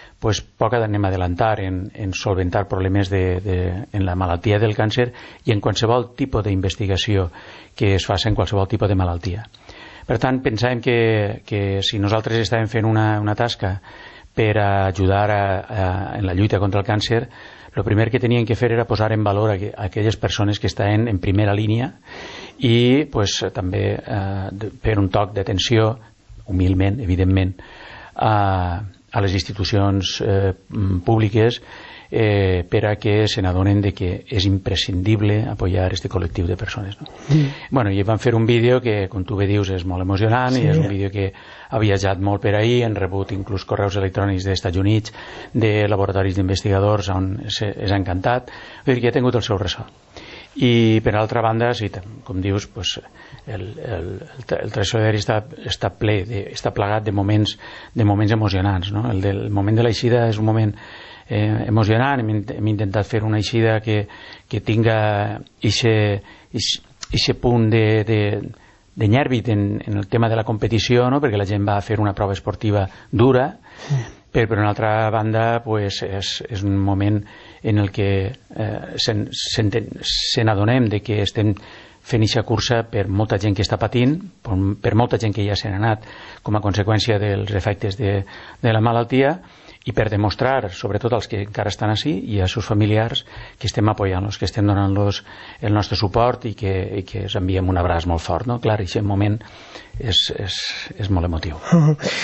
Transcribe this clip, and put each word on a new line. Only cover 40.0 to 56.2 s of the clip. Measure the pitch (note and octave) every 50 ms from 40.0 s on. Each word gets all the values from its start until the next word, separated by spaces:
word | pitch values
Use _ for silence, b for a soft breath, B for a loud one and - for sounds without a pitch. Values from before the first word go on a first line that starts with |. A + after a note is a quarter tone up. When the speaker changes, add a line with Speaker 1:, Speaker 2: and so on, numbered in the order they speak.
| F#2
Speaker 1:
emocionant | F#2 G2 F#2 A2 A2 A#2 B2+ B2+ B2+ B2+
Speaker 2:
Sí. | B2+
Speaker 1:
i | - G2+
és | - D#3+
un | D3+ G#2
vídeo | G2+ G2 G2 G2
que | G2+ G#2 G2 F#2+ B B B B B B B B
ha | - A2
viatjat | A2 G#2 G2 G2 G2 F#2+ G2 F2
molt | G2 G2+ G2+ G2 -
per | G#2 G2+
ahí, | G#2 G#2+ A#2 B2 B2 A#2+
han | A2+ G#2
rebut | F#2 F#2+ F2+ F#2+ G2 G2 - G2
inclús | F#2+ G2 - G2+ F#2 -
correus | - A2 G2+ G2+ G2+ F#2 G2+
electrònics | F#2+ F#2+ F#2 G#2+ G2 G2+ G2 F#2 F#2
d'Estats | G2 F#2 - - - E2+ F#2+
Units, | G2 G2+ A2 A2 A2 - B B B B B B B B B
de | B2 A2 G#2+ G#2 G#2+ G#2 G2+
laboratoris | G#2 F#2+ G2 G2 F#2 G2 F#2+ G2 F2+ G2
d'investigadors, | F#2+ F#2 G2 F#2+ - G#2+ G2 F#2+ G2+ G#2 G#2+ G2+ F#2+ G2
on | F#2+ F#2 F#2+ F#2+ G2 - - G#2+
se, | - - A2 G2+ - -
és | - F#2+
encantat. | G2+ G2+ F#2 F#2+ F2+ F#2 - B2+ A#2+ B2+ - - B B B B B B B
Vull | C#3+ B2+
dir | B2
que | B2 A#2+
ha | A#2 C#3+
tingut | B2 B2 A#2+
el | A2+
seu | G2+ - G#2 F#2+
ressò. | - F2+ - - - - - - _ _ B B B B B B B B -
I, | C#4+ C3+ B2 A#2 A#2 A#2 A2 A2 A2
per | A2+ B2 G#2 G#2+
altra | A2 G#2+ A#2 A#2
banda, | A2+ A2+ A2+ A2+ A#2+ A#2+ A#2+
sí, | A#2 G#2+ F#2+
tam-, | - G2+ - - - - -
com | - F#2+ F#2+
dius, | F#2 G2 G2 G#2 - -
pues, | - - F#2 - - - - - B B B B B B B -
el, | G#2 G2 F#2 G#2 G#2+ G#2
el, | - G#2+ A2 E2+ E2+ F#2 G2 F#2+
el, | - - - B2+ A#2+ - F2+ -
el | - G#2+
tresorer | - A2+ G2 - - A2+ A2 A2 G#2+ G#2+
està, | G#2 - A2 G#2+ G#2 - - - -
està | G#2 - - - G#2 - -
ple | A#2 G#2+ G#2+ G2